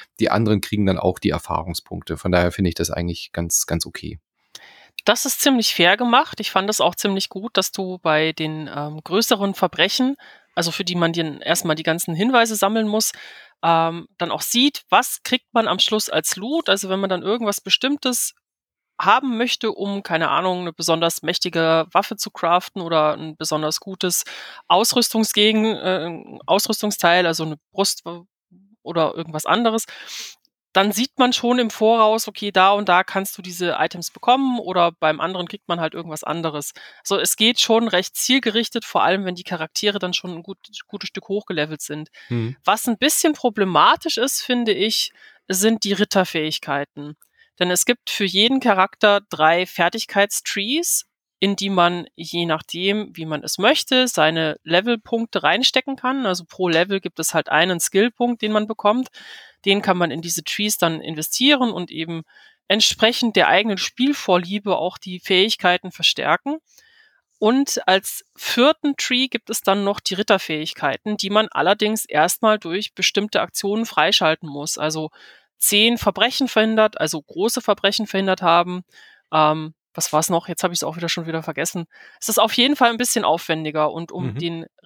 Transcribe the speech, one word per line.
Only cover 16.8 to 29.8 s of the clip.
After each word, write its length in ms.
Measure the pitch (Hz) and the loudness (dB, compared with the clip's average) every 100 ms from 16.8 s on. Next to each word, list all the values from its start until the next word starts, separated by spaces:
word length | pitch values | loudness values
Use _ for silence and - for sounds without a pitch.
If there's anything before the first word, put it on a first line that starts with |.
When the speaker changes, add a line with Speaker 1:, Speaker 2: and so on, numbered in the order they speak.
| 185 | 0
Speaker 2:
wenn 100 | 190 | -2
man 100 | 196 | -2
dann 140 | 180 | -2
irgendwas 380 | 180 233 220 196 | -2 -2 -2 -4
Bestimmtes 720 | 190 - 262 285 262 247 - - _ _ _ _ _ - | -2 -2 0 0 -2 -2 -4 -8 _ _ _ _ _ -4
haben 380 | 185 233 269 226 | 2 2 0 -2
möchte, 340 | 240 - 220 | -2 -2 -4
um, 320 | - 202 202 | -4 -6 -6
keine 260 | - 160 160 | -4 -2 0
Ahnung, 320 | 147 185 180 | 0 -2 -2
eine 120 | 175 | -6
besonders 500 | 160 170 165 170 - | -6 0 2 0 -2
mächtige 640 | 156 - 180 165 160 165 185 | -4 -4 -2 0 2 2 2
Waffe 260 | 175 202 214 | 0 0 -4
zu 120 | - | -10
craften 500 | - 170 175 - 196 | -4 0 0 0 -8
oder 320 | 170 160 151 | -2 2 2
ein 240 | - 160 156 | 0 -6 -8
besonders 420 | 156 156 156 156 | -4 -2 -2 -4
gutes 460 | - 190 185 - - - - - - | -8 -4 -2 -2 -6 -10 -16 -8 0
Ausrüstungsgegen-, 1080 | 175 240 254 240 226 214 202 208 220 220 208 | 2 4 2 2 0 0 2 4 4 0 -2
äh, 640 | 180 185 156 165 - - - | -2 -2 -4 -8 -14 -8 0
Ausrüstungsteil, 800 | 190 - 214 208 - 175 175 175 | 2 2 -2 -4 0 4 4 4
also 200 | 165 160 | 0 -4
eine 120 | 151 _ | -6 _
Brust 340 | - 196 - 175 | -2 -2 -2 -10
w-, 180 | 170 175 _ _ 180 196 214 | -14 -18 _ _ _ _ _
oder 300 | 139 165 156 - | -6 0 0 -2
irgendwas 300 | 165 156 - | -8 -6 -2
anderes, 400 | 190 233 220 | 2 2 0